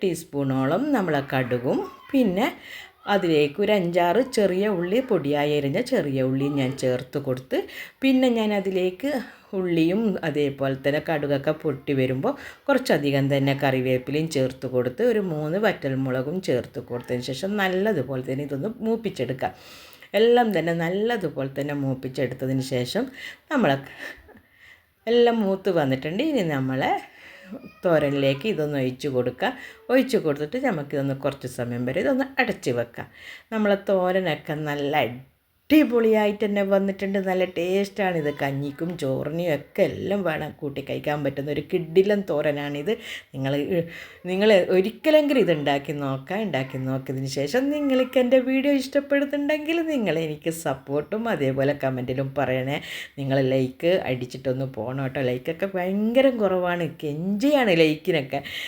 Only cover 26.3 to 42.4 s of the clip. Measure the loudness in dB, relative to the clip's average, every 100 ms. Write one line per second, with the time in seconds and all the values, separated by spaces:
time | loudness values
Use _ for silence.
26.3 | 0 0 0 0 0 0 -2 -6 -20 -20
27.3 | -20 -18 -18 -18 -4 2 4 4 2 2
28.3 | 2 -2 -2 -2 -2 -2 -2 -2 -2 -2
29.3 | -2 -4 -4 -12 -14 0 2 4 0 0
30.3 | -2 -4 -2 -2 -2 -4 -2 -2 -2 -4
31.3 | -6 -8 -6 -6 -4 -2 0 0 0 0
32.3 | -2 -2 -2 -2 -2 -4 -8 -16 -18 -20
33.3 | -20 -6 0 2 2 2 2 2 2 0
34.3 | -2 -4 -6 -4 -2 0 0 0 -4 -16
35.3 | _ _ _ 4 4 6 4 4 4 2
36.3 | 0 -2 0 2 2 2 -2 -2 -2 0
37.3 | 0 0 -2 0 0 0 -2 -2 0 -2
38.3 | -2 -2 -2 -4 -6 -6 -4 -2 -2 -4
39.3 | -2 -2 -2 -2 0 0 -2 -4 -2 -2
40.3 | -2 -6 -8 -8 -8 -6 -4 -2 -2 -2
41.3 | -4 -4 -4 -2 -4 2 4 4 2 0
42.3 | 0